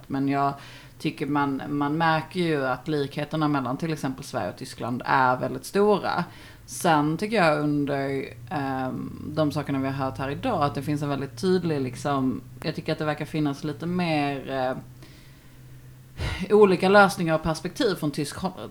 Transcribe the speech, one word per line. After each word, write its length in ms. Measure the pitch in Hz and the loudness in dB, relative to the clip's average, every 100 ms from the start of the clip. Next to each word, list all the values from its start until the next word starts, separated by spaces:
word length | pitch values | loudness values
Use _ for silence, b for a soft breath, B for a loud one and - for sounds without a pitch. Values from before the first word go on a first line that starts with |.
| - | -6
Men 200 | 139 139 | -2 0
jag 260 | 139 139 139 B B B - | 2 0 -2 B B B -8
tycker 260 | 160 156 143 | -6 -4 -2
man, 360 | 147 139 135 139 | 0 0 -2 -4
man 280 | 143 143 151 | -2 0 2
märker 420 | 165 160 156 185 | 2 2 0 -2
ju 260 | 170 151 131 | 0 2 0
att 220 | 123 - | -2 -2
likheterna 600 | 151 139 147 147 156 151 | -2 -2 -4 -4 0 2
mellan 300 | 143 127 139 | 2 0 -2
till 160 | 165 | -2
exempel 300 | 156 139 131 | -2 -4 -6
Sverige 260 | 131 131 95 | -6 -4 -4
och 80 | - | -6
Tyskland 440 | - - 117 120 - | -12 -8 -4 -4 0
är 320 | 139 127 127 | 4 4 2
väldigt 280 | 135 131 - | 0 -6 -2
stora. 580 | 196 208 196 120 - 170 B B B - | 2 4 4 2 -2 -2 B B B -14
Sen 520 | - 180 156 147 160 | -2 4 4 4 0
tycker 200 | 208 220 | 0 4
jag 220 | 165 151 | 4 4
under, 680 | 147 147 143 139 139 135 - - - | 2 2 0 0 -2 -4 -6 -10 -8
ehm, 840 | 147 135 131 131 123 - - - 156 | -4 -4 -2 -4 -4 -8 -8 -6 0
de 160 | 151 | 0
sakerna 280 | 147 139 139 | 0 -2 -2
vi 60 | 135 | -2
har 60 | |
hört 240 | 135 135 120 | -2 -4 -4
här 120 | 135 | -4
idag 340 | 151 254 196 | -2 -2 2
att 120 | 143 139 | 0 0
det 60 | |
finns 200 | 143 147 | -2 -2
en 80 | 147 | -2
väldigt 280 | 139 139 - | -4 -6 -2
tydlig, 400 | 185 185 170 147 | 2 2 2 -2
liksom, 600 | 127 123 147 139 131 117 - - | -2 -4 -2 2 2 -2 -6 -8
jag 120 | 165 156 | -6 -4
tycker 160 | 160 | -4
att 80 | 156 | -2
det 60 | 151 | -2
verkar 200 | 147 151 | -2 -2
finnas 380 | 160 147 139 | -2 0 -2
lite 220 | - 143 165 | -6 -6 -4
mer, 680 | 180 175 151 143 139 131 | -2 0 2 0 -2 -4
eh, 260 | 135 127 127 - - B B B B B B B B B B - - B B 180 | -2 -2 -2 -8 -18 B B B B B B B B B B -18 -6 B B 4
olika 400 | 208 202 170 190 | 8 8 8 6
lösningar 460 | 208 196 - 165 160 | 8 8 6 0 0
och 80 | |
perspektiv 520 | 170 156 170 - 247 165 | 0 -2 -4 0 0 2
från 160 | 151 | -2
tysk 240 | 156 143 - | -2 -4 -4
hå-, 320 | - - 113 | -6 -6 -12